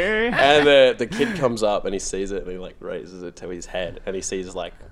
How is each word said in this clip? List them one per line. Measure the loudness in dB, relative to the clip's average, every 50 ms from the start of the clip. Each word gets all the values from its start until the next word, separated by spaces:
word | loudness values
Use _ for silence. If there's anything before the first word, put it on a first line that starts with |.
| 2 0 0 0 0 0 2
And | 4 4 6 6 6 6
the, | 8 8 8 8 6 4 2
the | -2
kid | -4 -2 -2 -2 -2 0
comes | 0 0 0 0 2 0
up | 2 2 2 0
and | -2 -4
he | -4
sees | -4 -4 -6 -6 -4 -4
it | -6 -6 -6
and | -8 -10
he, | -10
like, | -10 -12 -14 -14
raises | -10 -10 -8 -8 -10 -12 -14 -12 -12
it | -14 -14
to | -12 -12 -10
his | -10 -10 -10
head | -8 -8 -6 -6 -6 -8 -10 -10
and | -8 -8
he | -6
sees, | -6 -6 -6 -6 -6 -8 -8
like, | -10 -10 -10 -12 -16 -18 -14